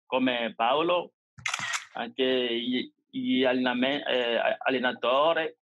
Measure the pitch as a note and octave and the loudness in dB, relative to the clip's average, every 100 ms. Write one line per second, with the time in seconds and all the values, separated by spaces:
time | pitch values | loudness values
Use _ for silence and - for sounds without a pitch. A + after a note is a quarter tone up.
0 | - B2+ C3 A#2+ A2+ G2 A#2 C#3+ E3+ F3 | -4 0 0 0 -2 0 2 2 2 0
1 | - _ _ - - - - - - - | -4 _ _ -12 -8 -6 -6 -6 -8 -10
2 | A#2 A#2+ C3 B2+ B2 A#2 A#2+ B2+ G2+ _ | -8 -2 0 2 0 -2 -2 -2 -4 _
3 | _ C3 B2+ B2+ C3 B2+ B2+ B2 C3 C#3+ | _ -6 0 2 4 2 0 0 0 -2
4 | - B2+ A#2+ A2+ A2+ - - B2+ B2 A#2+ | -2 -2 0 2 0 0 0 0 0 0
5 | A#2+ C3+ D#3 D#3+ D#3+ - | 0 2 2 2 -2 -8